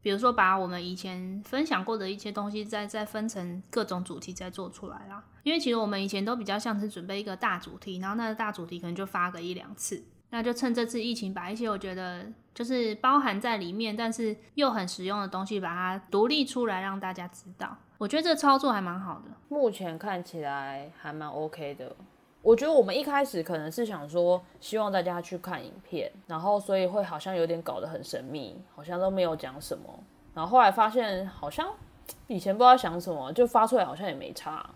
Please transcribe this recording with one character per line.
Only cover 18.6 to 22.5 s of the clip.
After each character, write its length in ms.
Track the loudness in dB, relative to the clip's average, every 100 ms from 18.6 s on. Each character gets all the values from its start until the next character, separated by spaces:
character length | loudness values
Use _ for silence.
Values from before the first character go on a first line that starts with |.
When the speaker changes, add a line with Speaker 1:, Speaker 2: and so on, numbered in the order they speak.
| 4
Speaker 1:
还 80 | 0
蛮 200 | -2 -6
好 200 | -8 -10
的。 60 | -12 -20 -6
Speaker 2:
目 220 | 2 2
前 260 | 0 -6 -6
看 260 | -6 -6
起 180 | -6 -8
来 500 | -6 -4 -6 -8 -12 -14
还 120 | -10
蛮 160 | -8 -8
OK 460 | -6 -6 -6 -10
的。 200 | -8 -12 -14 -20 _ _ _
我 120 | 8